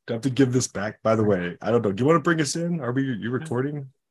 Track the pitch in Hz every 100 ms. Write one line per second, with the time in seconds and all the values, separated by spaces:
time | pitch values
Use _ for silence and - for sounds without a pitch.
0 | - 117 139 127 131 127 - 101 104 -
1 | 110 110 104 95 87 87 98 120 107 98
2 | 131 165 156 165 143 165 170 170 120 127
3 | 135 113 107 123 - 117 139 147 139 _
4 | _